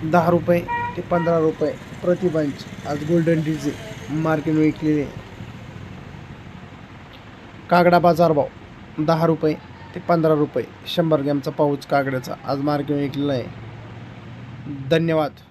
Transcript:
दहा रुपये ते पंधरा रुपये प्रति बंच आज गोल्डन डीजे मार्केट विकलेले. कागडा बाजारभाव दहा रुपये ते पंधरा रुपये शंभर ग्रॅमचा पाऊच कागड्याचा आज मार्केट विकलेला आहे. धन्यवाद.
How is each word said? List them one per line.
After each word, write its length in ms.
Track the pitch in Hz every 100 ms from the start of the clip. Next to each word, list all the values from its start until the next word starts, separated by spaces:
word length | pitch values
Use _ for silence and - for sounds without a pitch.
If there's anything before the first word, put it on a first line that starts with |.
दहा 260 | 160 175 165
रुपये 300 | 175 165 175 170 - - -
ते 60 | 175
पंधरा 260 | 175 165 165
रुपये 320 | 160 151 151 - - -
प्रति 280 | 175 175 180
बंच 360 | 156 147 135 - - -
आज 160 | 147 151
गोल्डन 340 | 170 165 165
डीजे 300 | 156 156 143 - - - - 147
मार्केट 320 | 160 156 156 156
विकलेले. 500 | 156 147 156 151 139 - - - - - - - - - - - - - - - - - - - - - - - - - -
कागडा 300 | 175 175 175
बाजारभाव 1040 | 170 165 170 151 117 - - - - - 151
दहा 200 | 160 165
रुपये 280 | 156 156 156 - - -
ते 60 | -
पंधरा 340 | - 170 160
रुपये 320 | 156 147 - 113 - -
शंभर 340 | - 165 151
ग्रॅमचा 300 | 139 143 139
पाऊच 340 | 143 151 139 -
कागड्याचा 500 | 143 139 131 - - -
आज 160 | 139
मार्केट 360 | 143 147 139 143
विकलेला 360 | 143 139 143
आहे. 1500 | 135 110 - - - - - - - - - - - - 143 135
धन्यवाद. 420 | 165 165 160 147 - -